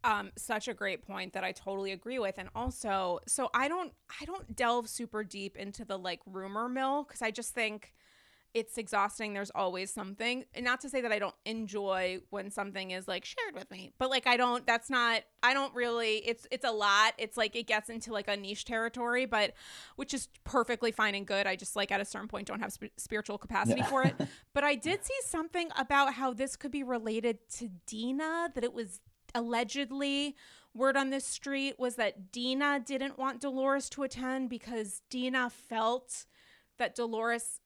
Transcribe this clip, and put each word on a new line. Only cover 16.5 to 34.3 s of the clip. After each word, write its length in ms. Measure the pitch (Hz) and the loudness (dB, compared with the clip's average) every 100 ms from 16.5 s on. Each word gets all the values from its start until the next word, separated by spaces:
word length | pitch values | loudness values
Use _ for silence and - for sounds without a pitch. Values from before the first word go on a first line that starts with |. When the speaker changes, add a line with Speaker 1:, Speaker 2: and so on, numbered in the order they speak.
Speaker 1:
it's 140 | 262 254 | -2 0
a 40 | |
lot. 440 | 214 202 196 220 - | 4 6 8 6 4
It's, 220 | 220 - | -6 0
like, 180 | 214 226 | 0 0
it 100 | 233 | 0
gets 220 | 214 214 | 0 0
into, 240 | 226 226 | -10 -4
like, 160 | 214 202 | -4 0
a 80 | 202 | -2
niche 300 | 196 208 - | -2 -8 -2
territory, 580 | 226 226 240 240 247 | -2 -2 -2 0 2
but, 300 | 254 220 311 - - - - - | 2 4 2 0 -18 -16 -16 -10
which 160 | - | -4
is 140 | 269 - - | -4 -6 -12
perfectly 480 | - 262 233 233 233 | 0 2 2 2 0
fine 220 | 220 214 | 4 2
and 120 | 196 190 | 2 0
good. 200 | 196 202 | 2 2
I 100 | 185 | 0
just, 200 | 196 - | -2 -2
like, 140 | 196 | 0
at 100 | 202 | 0
a 20 | |
certain 240 | 202 202 214 | 0 -6 -6
point, 180 | 208 202 | -6 -4
don't 140 | 214 | -4
have 120 | 202 - | -4 -6
sp-, 160 | 214 - | -12 -10
spiritual 400 | - 214 - 208 | -4 -4 -4 -8
capacity 440 | - 226 214 247 | -2 2 4 4
for 180 | - 269 | 4 6
it. 120 | 262 - | 4 4
Speaker 2:
Yeah. 60 | - - | -4 -6
<laughs> 120 | _ | _
Speaker 1:
But 120 | 277 | 2
I 100 | 285 277 | 4 2
did 260 | 311 392 | 2 -2
see 160 | - 539 | -2 -4
something 460 | - 330 320 359 339 - | -2 -2 -2 -2 -2 -2
about 340 | 262 277 277 | 4 6 6
how 200 | 247 262 | 4 -2
this 200 | 226 262 - | 0 -2 -2
could 140 | 285 | -4
be 120 | 285 | -4
related 540 | 254 240 220 220 233 220 _ | 0 0 0 2 2 0 _
to 160 | - 233 180 - | -10 -8 -10 -10
Dina, 680 | 220 240 269 311 330 339 | -4 0 0 0 0 -2
that 80 | - | 0
it 100 | 233 | -2
was 260 | - 214 - - _ - | -2 -6 -8 -18 _ -6
allegedly, 1000 | 233 233 233 208 269 277 277 277 277 285 285 - - _ | -4 0 2 2 0 -2 0 2 2 0 -4 -16 -20 _
word 220 | 226 269 269 | 2 4 6
on 140 | 269 | 2
the 80 | 269 | 0
street 580 | - - 277 277 277 - | -2 -6 -2 0 0 0
was 200 | 254 240 | -2 2
that 340 | 214 - 190 | 0 0 -12
Dina 500 | 247 247 262 285 285 240 | -4 0 2 2 2 0
didn't 320 | 269 269 - | -2 -2 -2
want 220 | 262 247 | -4 -2
Dolores 480 | 285 262 269 277 - | -4 2 2 2 0
to 140 | - | -4
attend 440 | 269 240 254 | -4 -2 -2